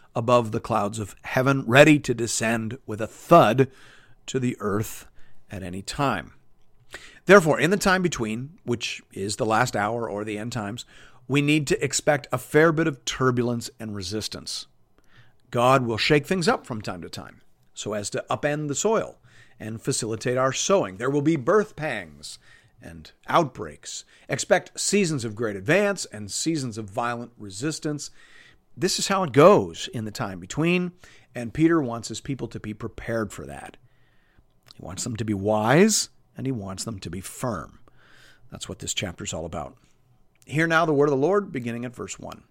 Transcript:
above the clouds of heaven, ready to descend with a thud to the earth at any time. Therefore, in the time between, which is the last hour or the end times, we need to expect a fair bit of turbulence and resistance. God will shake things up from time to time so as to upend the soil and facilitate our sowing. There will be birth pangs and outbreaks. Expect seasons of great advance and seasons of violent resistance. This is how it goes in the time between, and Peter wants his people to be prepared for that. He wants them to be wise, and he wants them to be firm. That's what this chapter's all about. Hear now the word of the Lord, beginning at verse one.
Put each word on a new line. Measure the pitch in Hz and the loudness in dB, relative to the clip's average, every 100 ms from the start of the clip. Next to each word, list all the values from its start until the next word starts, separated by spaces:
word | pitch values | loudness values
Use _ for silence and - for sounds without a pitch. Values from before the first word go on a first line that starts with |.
| - - | -10 -4
above | 113 123 113 | 4 4 4
the | 113 | -4
clouds | - 110 101 110 | -2 0 -2 -4
of | 101 - | -10 -12
heaven, | - 131 127 135 113 | -4 0 2 2 6
ready | 127 156 147 | 8 10 8
to | - | 2
descend | 117 113 - 113 117 110 110 - | -2 -2 -2 -2 -2 -4 -10 -12
with | 107 | -8
a | 110 | -8
thud | - - 170 113 123 131 - - - - - - | -4 6 8 8 6 2 -2 -20 -20 -20 -20 -8
to | 131 | -4
the | 123 - | -4 -4
earth | 208 101 113 - - - - - - | -4 -2 -4 -10 -18 -18 -16 -16 -14
at | 98 | -12
any | 90 90 | -10 -12
time. | - - 139 101 - - - - - - - - - - - | -10 -4 -2 -4 -8 -18 -20 -20 -20 -20 -20 -20 -20 -2 8
Therefore, | 196 160 117 | 8 8 2
in | 151 | 2
the | 202 | 2
time | 202 185 | 2 2
between, | 175 131 110 110 135 170 | 0 -2 -4 -4 -8 -10
which | - 120 - - - | -6 -4 -6 -10 -14
is | - 98 - | -8 -6 -2
the | 110 | 0
last | 110 123 104 | 2 2 0
hour | 104 120 113 | -2 -2 -4
or | 101 | -6
the | 107 104 | -6 -6
end | 117 | -6
times, | 117 101 113 - - - - - | -6 -6 -8 -14 -20 -20 -16 -2
we | 139 | 2
need | 143 151 139 | 4 2 2
to | 175 | -2
expect | 143 - - 143 - | -2 -2 0 0 0
a | 127 | -6
fair | - 151 165 | 2 6 6
bit | 156 165 | 4 0
of | 135 - | -2 -6
turbulence | - 127 123 120 117 117 - | 0 2 2 0 -2 -8 -12
and | 110 101 | -10 -8
resistance. | 90 107 98 78 - - - _ _ _ _ - - _ - | -6 -6 -8 -10 -10 -12 -12 _ _ _ _ -20 -20 _ -6
God | 120 123 135 117 | 2 6 6 4
will | 107 | 0
shake | - 151 147 | 2 2 2
things | 190 170 | -2 0
up | 254 - | 0 -4
from | 110 | -10
time | 104 90 | -8 -10
to | 82 | -12
time | - 62 - - _ _ - | -14 -16 -20 -20 _ _ -12
so | 107 | -6
as | 107 104 | -6 -6
to | 131 - | -6 -4
upend | 127 147 147 151 | -2 -2 -2 -4
the | |
soil | 135 208 220 - - - - - - | -2 0 0 -2 -10 -20 -20 -20 -14
and | 107 110 | -12 -8
facilitate | - 131 113 113 131 123 | -4 -4 -2 -4 -2 0
our | 131 | 0
sowing. | 127 - 190 104 95 | 0 2 2 2 -4
There | 127 | -2
will | 147 | 0
be | 143 165 | 2 0
birth | 120 208 196 - | 2 2 2 -4
pangs | 151 110 82 71 - - - - _ _ | -6 -6 -10 -16 -18 -18 -20 -20 _ _
and | - 82 78 _ - | -20 -18 -20 _ 0
outbreaks. | 147 151 - 80 76 - - - _ - | 2 2 -4 -12 -12 -14 -14 -16 _ -8
Expect | 143 - 185 - - | -4 2 2 0 -8
seasons | - 202 175 147 | 0 2 2 -2
of | 113 107 | -6 -6
great | 113 98 | -6 -4
advance | 98 180 202 196 - | 0 2 2 -2 -8
and | 107 104 | -12 -10
seasons | - 165 160 131 107 | -6 -4 -4 -4 -8
of | 104 | -8
violent | 104 120 120 117 - | -4 -4 -4 -10 -14
resistance. | 104 95 147 156 156 147 - - - - - _ _ - | -16 -8 -8 -6 -6 -6 -10 -18 -20 -20 -20 _ _ -4
This | 180 - | -2 -2
is | 180 | -2
how | 190 | 0
it | 175 | 2
goes | 117 170 185 90 82 - | 8 10 8 2 -6 -10
in | 127 107 | -8 -8
the | |
time | - 107 95 | -6 -8 -8
between, | 92 - 165 180 180 - - - _ 123 | -10 -2 0 0 -2 -10 -20 -20 _ -12
and | 117 | -8
Peter | 151 160 165 | 2 4 4
wants | 127 117 110 | 0 -6 -8
his | 113 | -10
people | - 131 120 | -8 -8 -8
to | 107 | -10
be | 107 | -12
prepared | 107 113 - - 117 104 | -10 -12 -10 -4 -4 -4
for | - 69 | -8 -14
that. | 69 73 - _ _ _ _ _ _ _ _ - | -14 -16 -20 _ _ _ _ _ _ _ _ -20
He | - | -18
wants | - 95 | -14 -10
them | 127 110 | -8 -6
to | 110 | -4
be | 98 | -2
wise, | 101 107 110 151 220 208 - _ _ - | 0 2 4 6 6 4 -4 _ _ -10
and | 127 | -8
he | |
wants | 123 95 92 - | -6 -8 -10 -10
them | 104 | -8
to | - | -10
be | 95 | -10
firm. | - - 131 92 - - - - - - - - - | -12 -8 -6 -6 -10 -16 -20 -20 -20 -20 -20 -20 -18
That's | - - | -14 -14
what | 90 | -12
this | - | -8
chapter's | - 98 82 101 | -6 -6 -8 -8
all | 82 82 | -8 -8
about. | 80 67 - _ _ _ _ _ _ - | -8 -10 -14 _ _ _ _ _ _ -6
Hear | 143 165 | -2 2
now | 165 165 | 2 2
the | |
word | 139 147 | 4 4
of | |
the | 135 | 2
Lord, | 151 208 196 | 2 0 -2
beginning | 139 117 117 | -6 -6 -8
at | 123 | -10
verse | 120 98 - | -12 -12 -12
one. | - - - | -14 -16 -20